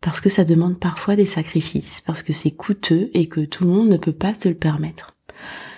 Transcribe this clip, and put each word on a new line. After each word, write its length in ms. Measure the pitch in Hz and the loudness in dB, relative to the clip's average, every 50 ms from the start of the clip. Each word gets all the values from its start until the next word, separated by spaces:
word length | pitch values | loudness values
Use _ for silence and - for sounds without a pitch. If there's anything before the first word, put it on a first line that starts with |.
parce 200 | - 175 - - | -4 -4 -2 0
que 80 | - 196 | 2 2
ça 160 | 196 202 180 | 4 4 4
demande 340 | 160 170 165 175 180 180 175 | 4 4 4 4 2 0 -2
parfois 380 | - 175 156 - - 202 202 | -2 -4 -4 -4 -2 0 2
des 100 | 208 196 | 2 2
sacrifices, 760 | 190 - 165 151 - - 165 156 - - 147 - - - - | 2 0 -4 -6 -2 -2 -2 -2 -2 -4 -6 -4 -4 -6 -6
parce 220 | - - 160 - - | -6 -6 -6 -6 -4
que 100 | - 147 | -4 -4
c'est 220 | - - 156 151 | -2 -2 -2 -4
coûteux 560 | - - - 202 196 - - 165 170 208 - - | -4 -4 -4 -4 -2 0 2 2 2 2 2 0
et 120 | 180 160 165 | 0 0 0
que 120 | - 156 | -2 -4
tout 240 | 151 147 - - 180 | -4 -4 -2 0 2
le 60 | 175 | 2
monde 180 | 180 208 226 220 | 4 4 4 4
ne 80 | 185 | 4
peut 160 | 165 - 165 151 | 2 2 -2 -4
pas 220 | - 185 196 214 | -2 -2 -4 -2
se 140 | - - 185 | 0 0 -2
le 60 | 160 | 0
permettre. 600 | 160 - 156 151 147 156 160 160 - - - - _ _ - - - - - - - - - - | 0 0 -2 -2 -2 -4 -8 -8 -12 -18 -20 -20 _ _ -20 -20 -20 -18 -18 -16 -16 -16 -18 -20